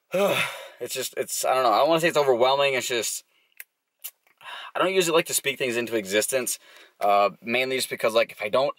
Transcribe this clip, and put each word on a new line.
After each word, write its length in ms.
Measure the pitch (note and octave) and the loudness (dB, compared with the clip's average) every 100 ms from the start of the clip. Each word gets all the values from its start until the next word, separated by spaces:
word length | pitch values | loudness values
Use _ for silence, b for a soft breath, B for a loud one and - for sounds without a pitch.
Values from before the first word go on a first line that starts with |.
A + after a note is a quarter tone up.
| _ | _
<sighs> 0 | |
it's 800 | F3+ G3+ C#3 - - - - A#2+ | 0 0 0 -4 -8 -16 -12 -10
just, 200 | C3 B2 - | -8 -6 -6
it's, 300 | A#2 - - | -6 -2 0
I 80 | |
don't 100 | C3 | 2
know, 80 | B2+ | 4
I 60 | G#2+ | 4
don't 100 | C#3+ | 4
wanna 140 | E3 | 2
say 80 | E3+ | 2
it's 80 | D3+ | 2
overwhelming, 560 | C#3 A#2+ B2+ C#3 C#3 | 4 4 4 4 2
it's 160 | C3 - | 0 -2
just, 340 | A#2+ G#2 - - _ _ - - _ _ _ - - _ _ B B B - | -4 -4 -8 -12 _ _ -20 -20 _ _ _ -20 -20 _ _ B B B -2
I 40 | |
don't 140 | F3 | 0
usually 220 | F#3+ E3+ D#3+ | 2 2 2
like 120 | F3 | 2
to 60 | |
speak 240 | C3+ C#3 C3 | -2 -2 -2
things 200 | C3 A#2 | -2 -2
into 180 | A#2 A2+ | -2 -2
existence, 640 | F#2+ G#2 G#2 C3 A#2 - B B B B | 0 0 0 0 -2 -6 B B B B
uh, 300 | G2+ G2+ G2+ F2 | 2 4 4 0
mainly 360 | A#2 B2 C3 C3 | -4 -2 -2 -2
just 120 | - | -4
because, 240 | C3 A#2+ | -2 0
like, 200 | A2 A2+ | 2 0
if 80 | - | -2
I 80 | G#2+ | -2
don't, 240 | B2 C#3+ | 0 0